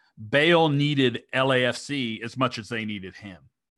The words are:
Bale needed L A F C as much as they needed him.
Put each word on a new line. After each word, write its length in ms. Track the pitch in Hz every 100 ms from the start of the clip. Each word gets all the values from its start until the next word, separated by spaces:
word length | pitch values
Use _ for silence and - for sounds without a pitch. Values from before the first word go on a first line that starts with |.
| _ - 107
Bale 400 | 139 160 170 160
needed 540 | 143 147 139 127 120 -
L 220 | 131 135
A 100 | 127
F 140 | 123 117
C 420 | - 143 117 110
as 140 | 113 127
much 220 | 127 120
as 100 | 101
they 160 | 113
needed 320 | 107 104 92 -
him. 220 | 104 87 _ _ _